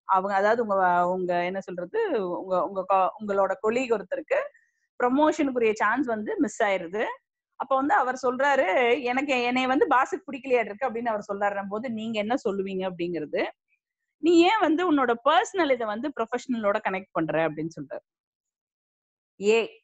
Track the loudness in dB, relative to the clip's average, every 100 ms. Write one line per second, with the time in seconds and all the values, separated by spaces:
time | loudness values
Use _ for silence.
0 | -2 0 2 2 2 2 0 2 2 2
1 | 2 0 -2 -2 -2 -6 -8 -10 -6 -4
2 | -2 -2 -2 -6 -2 -2 -2 -4 0 2
3 | 2 -2 -4 0 0 0 0 0 0 -2
4 | -4 -10 -2 -2 -2 -12 _ _ _ -2
5 | 0 4 4 4 0 2 0 2 0 0
6 | -2 -4 -4 -2 -2 0 0 0 -2 -4
7 | -4 -6 _ _ _ -12 -2 0 2 2
8 | 2 0 -2 0 2 2 2 2 4 2
9 | 0 -2 0 0 0 0 0 2 4 2
10 | 2 -4 -8 -12 0 0 0 -4 -6 -4
11 | -4 -6 -6 -2 -2 -2 -6 -6 -6 -6
12 | -6 -4 -2 -2 -2 -4 -4 -4 -6 -4
13 | -6 -4 -4 -4 -4 -8 _ _ _ _
14 | _ _ 4 6 6 4 2 2 2 2
15 | 2 2 4 4 2 0 2 2 0 -4
16 | -6 -4 -4 -4 -4 -2 0 0 -2 -4
17 | -4 -4 -2 0 0 -2 -8 -10 -12 -14
18 | -16 _ _ _ _ _ _ _ _ _
19 | _ _ _ -2 2 2 0 -8